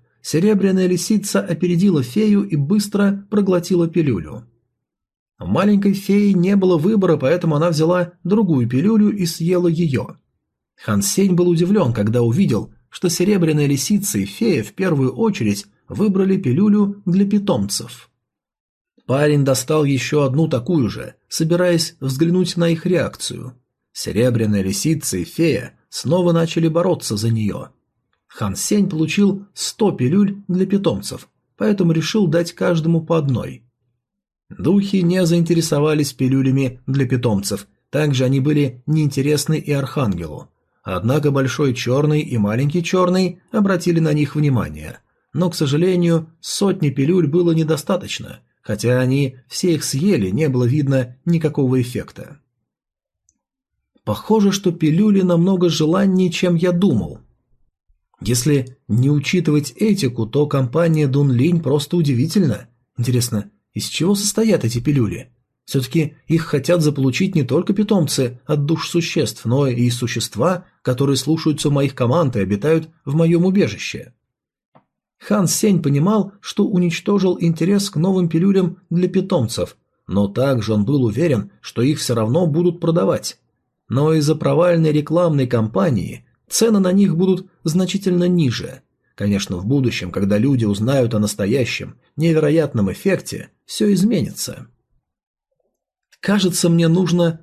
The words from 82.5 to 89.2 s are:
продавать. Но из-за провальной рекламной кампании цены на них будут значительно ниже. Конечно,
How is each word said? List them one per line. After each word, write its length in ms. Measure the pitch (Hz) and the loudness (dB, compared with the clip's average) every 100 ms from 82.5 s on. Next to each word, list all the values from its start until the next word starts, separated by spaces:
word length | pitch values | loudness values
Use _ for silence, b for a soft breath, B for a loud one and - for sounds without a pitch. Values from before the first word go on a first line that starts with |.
| 143 175 175 | 0 0 0
продавать. 580 | 165 165 190 139 - - _ _ _ _ - | 0 0 0 -2 -6 -14 _ _ _ _ -6
Но 240 | 117 151 | 0 2
из-за 220 | 160 147 156 | 2 2 0
провальной 560 | 143 139 175 170 160 | 0 2 4 4 2
рекламной 540 | 151 147 160 175 147 127 | 2 0 0 2 2 0
кампании 800 | 120 110 190 190 113 82 - - _ _ | 0 0 0 0 0 -4 -10 -20 _ _
цены 320 | - 226 208 | 0 2 4
на 120 | 185 | 4
них 240 | 190 196 160 | 4 4 2
будут 300 | 185 185 b b | 2 0 b b
значительно 640 | 165 160 180 196 190 175 180 | -2 0 0 -2 0 0 2
ниже. 540 | 180 143 113 - - _ _ _ | 2 0 -2 -8 -14 _ _ _
Конечно, 420 | - | -6